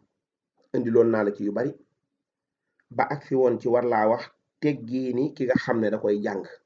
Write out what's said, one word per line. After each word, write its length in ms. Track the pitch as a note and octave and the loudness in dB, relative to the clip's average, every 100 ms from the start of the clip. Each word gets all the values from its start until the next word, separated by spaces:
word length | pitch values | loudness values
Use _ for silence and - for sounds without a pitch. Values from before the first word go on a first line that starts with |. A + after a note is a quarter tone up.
| _ _ _ _ _ _ _ | _ _ _ _ _ _ _
Indiloon 360 | C3+ C3 A#2 A#2 | -4 2 4 6
naa 140 | A2 | 4
la 80 | G2+ | 0
ci 120 | - | -2
yu 80 | G#2 | -4
bari. 200 | G2+ C3+ - _ _ _ _ _ _ _ _ _ _ _ | -2 -4 -6 _ _ _ _ _ _ _ _ _ _ _
Ba 140 | A#2 - | -2 -2
agsi 240 | D3 - | -4 -2
woon 240 | C3+ B2+ A2+ | 2 2 2
ci 80 | A#2+ | 0
war 160 | A#2+ | 0
laa 240 | A#2+ A2+ G#2+ | 2 2 2
wax 220 | A#2 - _ _ _ | 2 -4 _ _ _
teggiini 720 | D3 C3 A2+ B2+ B2+ A#2+ D3 | -2 -2 -6 -6 -4 -2 -2
ki 100 | - | -2
nga 100 | B2+ | -2
xam 260 | B2+ - A#2 | -2 -2 0
ne 100 | G#2+ | 0
da 80 | G#2+ | 0
koy 220 | G#2+ G#2 | 0 0
jàng. 220 | G#2+ G2 F2+ - | -2 -6 -10 -16